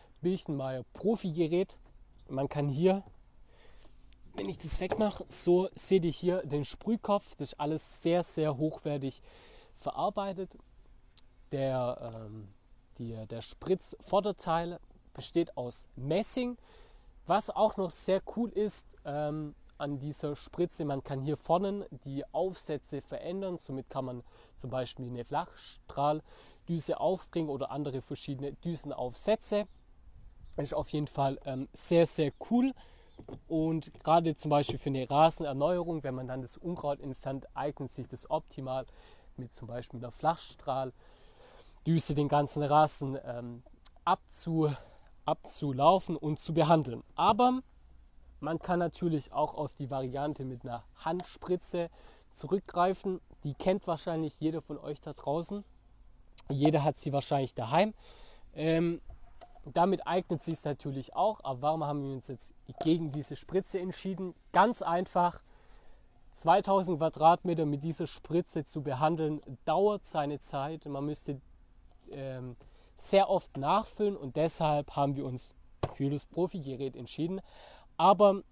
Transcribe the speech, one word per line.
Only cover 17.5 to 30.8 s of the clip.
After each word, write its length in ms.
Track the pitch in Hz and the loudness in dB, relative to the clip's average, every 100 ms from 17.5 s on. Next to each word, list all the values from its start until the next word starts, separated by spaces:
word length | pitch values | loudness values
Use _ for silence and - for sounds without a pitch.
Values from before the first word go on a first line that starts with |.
auch 260 | - 165 - | 2 2 2
noch 140 | 175 | -4
sehr 320 | - - 190 - 220 | -2 0 0 0 -4
cool 120 | 233 | -2
ist, 360 | - 208 - - - | 0 -2 -2 -10 -12
ähm, 520 | - 143 147 156 151 - - - | -6 -4 -2 -4 -6 -12 -20 -8
an 220 | 147 139 | -6 -4
dieser 380 | 147 - 147 143 | -6 -6 -6 -6
Spritze, 480 | - - 175 - | -8 -2 -2 -2
man 180 | 147 139 | -4 -4
kann 180 | - 135 | -4 -4
hier 160 | 139 151 | -2 -4
vorne 520 | - 175 196 202 - 139 | 2 2 2 -4 -8 -12
die 200 | 139 139 139 | -8 -8 -4
Aufsätze 720 | 156 185 175 - 147 - 143 | -2 -2 -4 -6 -6 -6 -10
verändern. 560 | - 143 165 190 190 170 | -8 -10 -6 -6 -6 -8
Somit 320 | - 135 - | -8 -10 -6
kann 140 | 139 | -6
man 180 | 127 123 - - - | -6 -8 -14 -20 -20
zum 160 | - 127 | -14 -6
Beispiel 380 | 127 120 - 123 | -4 -6 -8 -8
eine 160 | 120 | -8
Flachstrahldüse 1800 | 117 143 175 - - - - - 147 156 - - - - - 170 - - | -4 -4 -6 -12 -20 -20 -10 0 2 0 -4 -20 -20 -16 -4 -2 -2 0
aufbringen 480 | 156 185 - 170 151 | 0 0 -4 -4 -2
oder 240 | 139 135 | -4 -4
andere 300 | 139 147 131 | -4 -4 -6
verschiedene 500 | - 143 - 131 143 | -6 -8 -6 -6 -6
Düsenaufsätze. 1120 | - 175 160 147 - 123 117 - 214 - 208 208 - - - - - - - - - | -6 -6 -6 -6 -6 -6 -2 0 0 2 -2 -2 -10 -20 -20 -20 -20 -20 -20 -12 -6
Ist 180 | 143 | -4
auf 160 | 151 | -4